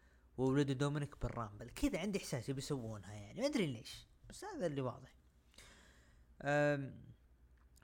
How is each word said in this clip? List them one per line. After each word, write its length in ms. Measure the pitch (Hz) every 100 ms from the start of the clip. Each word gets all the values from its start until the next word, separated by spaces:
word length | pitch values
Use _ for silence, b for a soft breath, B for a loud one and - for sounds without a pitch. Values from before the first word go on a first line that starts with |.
| b b b -
وولده 360 | 131 135 139
دومينيك 400 | 131 143 147 143 -
بالرامبل. 480 | 123 - 110 104 120
كذا 280 | - 285 180
عندي 180 | 196 196
إحساس 300 | - 139 110
يبي 100 | 135
يسوونها 560 | - 143 110 107 95
يعني، 260 | 104 - -
ما 60 | 269
أدري 200 | 294 165
ليش، 420 | 117 - - - - -
بس 160 | -
هذا 220 | 381 359 180
اللي 140 | 139
واضح. 340 | 127 104 131 - - _ _ B B B B B B B B -
أم، 580 | 143 147 147 143 135 - - - - - - - - -